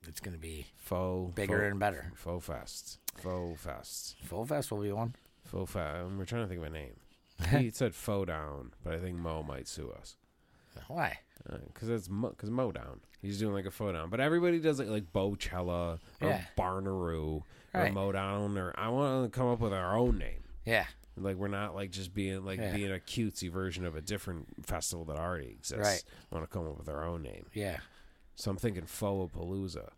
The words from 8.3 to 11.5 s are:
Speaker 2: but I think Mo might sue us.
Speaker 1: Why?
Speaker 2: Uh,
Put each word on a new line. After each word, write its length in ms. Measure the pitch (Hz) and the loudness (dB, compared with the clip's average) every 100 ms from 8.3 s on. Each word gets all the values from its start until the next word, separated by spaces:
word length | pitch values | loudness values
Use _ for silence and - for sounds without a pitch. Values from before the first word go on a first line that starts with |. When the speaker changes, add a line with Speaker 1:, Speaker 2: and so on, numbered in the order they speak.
| 78 76 71 60 - | 0 -4 -6 -10 -10
Speaker 2:
but 100 | 87 82 | -4 -2
I 40 | |
think 180 | 90 87 | -2 -2
Mo 260 | 85 80 | -2 -2
might 240 | 78 65 - | -2 -6 -6
sue 240 | - 71 | -6 -8
us. 260 | - - - _ _ _ - _ - - | -8 -14 -20 _ _ _ -20 _ -16 -8
Speaker 1:
Why? 320 | 170 123 - - - | 0 0 -2 -12 -16
Speaker 2:
Uh, 100 | - | -10